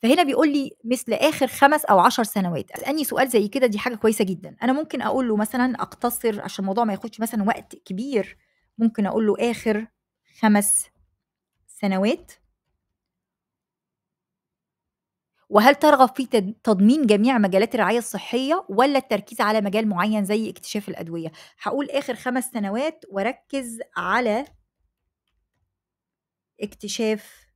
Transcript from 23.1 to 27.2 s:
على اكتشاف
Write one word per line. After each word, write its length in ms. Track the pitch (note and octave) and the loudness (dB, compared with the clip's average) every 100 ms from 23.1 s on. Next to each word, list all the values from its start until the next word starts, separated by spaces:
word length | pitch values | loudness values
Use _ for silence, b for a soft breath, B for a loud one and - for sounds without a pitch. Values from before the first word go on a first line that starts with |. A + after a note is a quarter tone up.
| F#3+ G3+ C4 _ C#4 B3 A3+ - - | -6 -4 -6 _ -8 -8 -12 -12 -8
على 480 | F3 G#3+ B3 G#3+ C#4+ _ _ _ _ _ _ _ _ _ _ _ _ _ _ _ _ _ _ _ _ _ | -2 -2 0 -2 -4 _ _ _ _ _ _ _ _ _ _ _ _ _ _ _ _ _ _ _ _ _
اكتشاف 840 | G#3 - G#3 - A3+ A3 | -12 -12 -12 -4 -2 -2